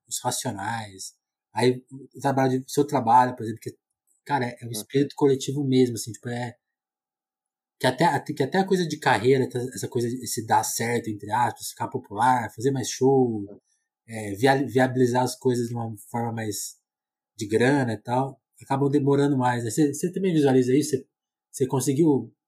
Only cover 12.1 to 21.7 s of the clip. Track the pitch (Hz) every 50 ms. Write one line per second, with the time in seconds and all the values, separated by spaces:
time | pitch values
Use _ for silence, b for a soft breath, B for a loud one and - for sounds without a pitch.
12.1 | 101 104 - 131 127 123 110 104 - - 113 135 135 131 127 - - - 131 131
13.1 | 135 135 127 120 113 107 101 101 101 - _ _ _ _ _ _ _ _ _ -
14.1 | 113 110 107 104 98 98 127 135 139 139 143 107 104 131 127 127 120 131 127 117
15.1 | 120 123 127 123 - - - 131 120 120 120 117 120 117 113 113 110 104 - -
16.1 | - 120 117 117 113 113 110 107 101 - - - - _ _ _ _ _ _ _
17.1 | _ _ _ _ _ - 110 98 110 110 120 131 147 143 131 120 110 107 - 120
18.1 | 120 127 - 135 - - _ _ _ _ - - - 131 143 139 139 147 135 139
19.1 | 139 139 143 143 143 127 123 123 120 120 117 113 - 165 151 143 135 - - 175
20.1 | 185 185 196 185 165 156 139 139 131 131 123 123 127 147 147 - 135 127 - _
21.1 | _ _ _ _ _ _ _ _ - - 135 131